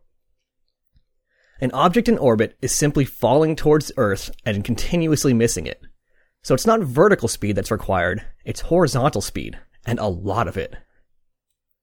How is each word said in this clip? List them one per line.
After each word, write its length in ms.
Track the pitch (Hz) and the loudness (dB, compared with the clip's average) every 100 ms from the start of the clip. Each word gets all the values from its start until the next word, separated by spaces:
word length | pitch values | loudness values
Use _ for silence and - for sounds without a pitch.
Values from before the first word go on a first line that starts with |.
| _ _ _ _ _ _ _ _ _ _ _ _ _ _ _ - | _ _ _ _ _ _ _ _ _ _ _ _ _ _ _ -6
An 100 | 131 | -4
object 380 | 127 170 202 233 | 2 2 4 2
in 100 | 220 | 2
orbit 400 | 127 110 107 - | 4 4 0 -2
is 140 | 131 | -4
simply 300 | - 147 147 | 0 0 2
falling 500 | 131 - 110 139 160 | -2 0 2 4 2
towards 380 | 156 151 151 - - | 0 2 2 0 -2
Earth 360 | 107 98 - - | 0 -2 -6 -6
and 200 | 120 101 | -4 -4
continuously 680 | 101 113 - 175 160 156 147 | -2 -2 0 0 2 2 2
missing 360 | 117 113 - 78 | 2 2 0 -8
it. 120 | - - - _ _ _ _ | -12 -18 -20 _ _ _ _
So 140 | - | -2
it's 120 | 131 220 | 2 4
not 140 | 226 | 2
vertical 460 | 151 123 208 185 117 | 2 2 4 2 0
speed 300 | - 104 98 | -4 -4 -4
that's 160 | 95 | -4
required, 520 | 107 - 95 87 95 - - | -4 -2 -2 -2 -4 -8 -12
it's 160 | - - | -12 -10
horizontal 600 | - 170 156 131 139 110 | -2 2 2 2 0 -2
speed, 380 | - - 55 - - _ | -6 -8 -10 -14 -20 _
and 140 | - 120 | -6 -4
a 80 | 104 | -2
lot 400 | 87 98 101 123 | -4 -4 -4 -4
of 100 | 107 | -6
it. 200 | 73 - - _ _ _ _ _ _ _ _ _ | -8 -12 -18 _ _ _ _ _ _ _ _ _